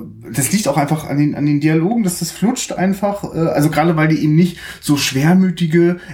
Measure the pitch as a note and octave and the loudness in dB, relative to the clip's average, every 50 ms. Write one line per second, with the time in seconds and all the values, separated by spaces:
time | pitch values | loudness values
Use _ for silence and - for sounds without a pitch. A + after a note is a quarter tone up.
0 | A2+ G#2+ - A2 A#2 - A#2 C#3+ B2+ - F#3 A3 - C4+ - D#3 E3 C#3+ D#3 D#3 | -12 -14 -16 -18 -14 -8 -4 -4 -2 0 0 0 0 0 0 0 2 0 0 -2
1 | - - C3+ C#3+ D3 D3 - - C#3+ D3 D3 C#3+ D3+ D#3 D#3+ D#3+ D#3+ G3 A#3 A#3 | -4 -4 0 0 0 0 0 0 0 0 0 2 2 2 2 2 2 0 0 0
2 | G3 F3+ - - E3+ D#3 - - F#3 A#3 B3+ - - - - - F#3 G3 G3 - | 0 -2 -2 -4 -8 -8 -6 -2 -2 -2 -2 -2 -6 -8 -4 -2 -2 -2 -2 -2
3 | G#3 G3+ G3+ G3+ - - - D#3+ E3 - - C#3+ D3 D#3+ D#3 D3+ D#3 F3 E3 D#3 | -2 -4 -4 -4 -8 -6 -4 -2 -2 0 2 2 2 2 2 2 2 2 2 2
4 | D#3 D#3 D#3+ - D3+ D3+ D3+ E3 F#3 F3 - - - - - - - - C#3+ C#3+ | 2 2 2 2 2 2 4 4 4 2 0 -6 -14 -18 -16 -8 -2 -2 0 0
5 | - - B2+ C3 D3 E3 F#3 F#3+ F#3 F#3 F3 - F3 D#3 D#3+ E3+ E3+ F3 F3+ F3 | 0 -2 -2 0 2 4 4 4 4 2 0 -2 -2 2 2 4 4 2 2 -2
6 | - - | -8 -14